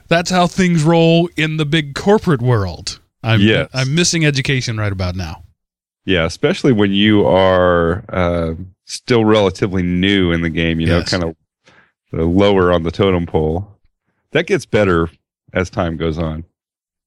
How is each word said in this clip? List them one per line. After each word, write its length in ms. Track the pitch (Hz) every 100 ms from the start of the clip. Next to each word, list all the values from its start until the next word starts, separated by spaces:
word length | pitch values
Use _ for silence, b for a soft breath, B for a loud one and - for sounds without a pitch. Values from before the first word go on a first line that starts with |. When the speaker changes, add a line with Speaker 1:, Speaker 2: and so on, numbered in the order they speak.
| -
Speaker 1:
that's 240 | 170 175
how 160 | 180 175
things 380 | - 180 170
roll 440 | 151 170 165 165 175 -
in 200 | 156 156
the 100 | 147
big 280 | 160 143 -
corporate 440 | 202 214 185 135
world. 600 | 123 113 92 - - - _ _
I'm, 160 | 113 110
Speaker 2:
Yes. 280 | 107 95 78
Speaker 1:
I'm 180 | 127 131
missing 300 | 160 175 165
education 540 | 151 139 135 131 120 110
right 140 | 104
about 240 | 95 90 92
now. 260 | 85 - - _ _ _ _ _ -
Speaker 2:
Yeah, 180 | 87
especially 480 | 82 - 147 196 151
when 200 | 107 101
you 340 | 98 107 104 67
are, 800 | 92 95 92 90 87 82 87 -
uh, 460 | 92 87 87 82 82 92 _ -
still 380 | - - 120
relatively 580 | 107 107 95 - 104 95
new 480 | 90 90 95 101 87
in 80 | 85
the 80 | 82
game, 280 | 80 82 82
you 60 | 82
know, 120 | 85
Speaker 1:
Yes. 120 | 82
Speaker 2:
kinda, 240 | 92 82 80 _ _ b b b _ _
uh, 100 | -
lower 500 | 82 92 101 98 90
on 120 | 87
the 60 | 82
totem 340 | - 98 90 85
pole. 400 | 82 78 85 104 _ _ _ _ _ _
That 160 | - 269
gets 180 | 185
better 460 | - 107 98 85 85 - _ _ _
as 160 | 92 90
time 280 | 107 85 78
goes 200 | 82 78
on. 280 | 80 78 - _ _ _ _ _